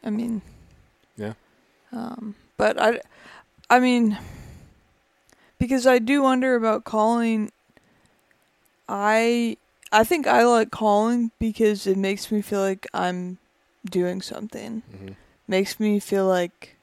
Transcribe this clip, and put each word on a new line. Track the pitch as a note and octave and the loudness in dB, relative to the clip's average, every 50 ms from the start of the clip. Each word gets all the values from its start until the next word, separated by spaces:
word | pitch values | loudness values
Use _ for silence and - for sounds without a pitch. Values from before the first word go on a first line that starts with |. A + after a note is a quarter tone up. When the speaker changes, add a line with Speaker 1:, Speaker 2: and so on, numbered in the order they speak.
Speaker 1:
Like, | - A#3 | -6 -4
I | |
mean, | G#3 G#3+ A#3 A#3+ A#3 G#3 - - - - - _ _ _ _ _ _ _ _ _ _ | -4 -4 -4 -4 -6 -6 -8 -12 -20 -20 -20 _ _ _ _ _ _ _ _ _ _
Speaker 2:
Yeah. | - G#2 G#2 A2 _ _ _ _ _ _ _ _ _ _ _ | -10 -10 -10 -10 _ _ _ _ _ _ _ _ _ _ _
Speaker 1:
um, | - A#3+ A#3 A#3+ B3 B3 G#3+ A3 G3+ _ _ _ _ _ | -14 -12 -12 -10 -12 -12 -14 -14 -14 _ _ _ _ _
but | - G#3+ A3 - | 0 0 0 2
I, | - G#3+ A#3+ - - _ _ - - - - - - _ _ _ _ _ | 0 0 0 0 -6 _ _ -20 -20 -20 -20 -20 -20 _ _ _ _ _
I | A#3+ B3 | 4 4
mean, | B3+ B3+ B3 A#3+ A#3 A3 G#3 F#3 - - - - - - - - - - _ _ _ _ _ _ _ _ _ _ _ _ _ _ _ _ _ _ | 4 4 2 2 2 0 0 -4 -8 -16 -18 -18 -20 -20 -20 -20 -20 -20 _ _ _ _ _ _ _ _ _ _ _ _ _ _ _ _ _ _
because | - A#3 C4 C4+ A#3+ | -2 0 0 2 4
I | C4 B3+ B3 | 6 4 4
do | A3+ A3 C#4 C#4+ C#4 | 4 2 2 2 4
wonder | C4 C4 B3+ B3+ C4 B3+ | 2 2 2 2 2 2
about | A#3+ A3+ A3+ G#3+ A3 A3+ | 2 2 0 0 -2 -4
calling. | - - A3 G#3+ A3 A#3 A#3 A#3 A3+ A3+ A3 G#3+ - _ _ _ _ _ _ _ _ _ _ _ _ _ _ _ _ _ _ _ _ _ _ _ _ _ _ _ - | -4 0 0 2 2 2 2 0 0 0 -2 -4 -6 _ _ _ _ _ _ _ _ _ _ _ _ _ _ _ _ _ _ _ _ _ _ _ _ _ _ _ -10
I, | G3+ G3+ G3+ G#3 G#3+ A3 A3+ A#3 A#3+ A#3+ A#3+ A3+ G#3+ - _ _ _ _ _ - | -8 -2 0 2 2 2 2 2 2 2 0 -2 -4 -6 _ _ _ _ _ 0
I | - G#3+ A3+ | 4 4 4
think | A3 F4+ E4 C#4 | 4 2 0 2
I | - A3+ A#3+ A#3 | 2 4 4 6
like | A#3+ A#3+ A#3 A3 A3 | 6 6 4 2 0
calling | - - A3 G#3+ G3+ G3+ G#3+ A3+ A#3+ A#3+ A#3+ A3+ _ _ | -4 -2 0 2 2 2 2 2 0 0 -2 -4 _ _
because | A#3 A3+ G#3+ - A3+ G#3+ G#3 G3 - | -6 -4 -2 2 2 2 2 0 -2
it | G3 F#3+ | -2 -2
makes | F#3+ F#3+ G3 G3 G3+ - - | 0 0 -2 -4 -4 -6 -4
me | A3 G#3 | -4 -4
feel | G3+ - G#3 G3+ | -4 -2 -4 -2
like | G3 G3 F#3+ F#3+ - - | -2 -2 -4 -6 -10 -10
I'm | _ - F#3 F3+ F3+ F3+ F3+ F3+ F#3 F#3 _ _ _ _ _ _ _ _ _ G3 | _ -4 -4 -2 -4 -4 -8 -10 -12 -14 _ _ _ _ _ _ _ _ _ -6
doing | F3+ F#3 F3+ F3+ F3+ F#3+ F#3 | -2 -2 -2 -2 -2 -6 -10
something. | - - - G#3+ A3 - A3 G#3 A3 A3+ A3 - - | -10 -12 -12 -12 -12 -12 -14 -12 -10 -12 -12 -12 -14
Speaker 2:
Mm-hmm. | - G3 G3 F#3+ G3 - _ _ _ _ _ - | -20 -18 -18 -18 -18 -20 _ _ _ _ _ -2
Speaker 1:
Makes | F#3+ F#3 G3 G3 - - | -2 0 0 -2 -4 -4
me | G#3+ G#3+ G#3 G#3 | -2 0 0 0
feel | - - - G3 F#3+ | -2 -2 -2 0 2
like | F#3+ F#3 F3+ F3 F3 _ _ - - _ _ | 2 2 0 0 -4 _ _ -20 -20 _ _